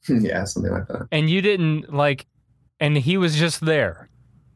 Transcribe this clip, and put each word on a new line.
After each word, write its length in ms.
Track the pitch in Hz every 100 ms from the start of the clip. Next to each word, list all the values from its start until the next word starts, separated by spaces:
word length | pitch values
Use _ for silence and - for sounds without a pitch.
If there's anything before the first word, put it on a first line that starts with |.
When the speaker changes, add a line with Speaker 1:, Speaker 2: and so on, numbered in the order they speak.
Speaker 1:
<laughs> 80 | -
Yeah, 360 | 123 101 90
something 260 | 92 - 92
like 140 | 92 92
that. 200 | - -
Speaker 2:
And 180 | 156 156
you 140 | 180
didn't, 500 | 196 196 160 156 -
like, 340 | 143 147 139 - _ _ _ _ -
and 180 | 143 147
he 200 | 127 190
was 180 | 175 151
just 280 | 165 -
there, 440 | 160 156 104 85 - _ _ _ _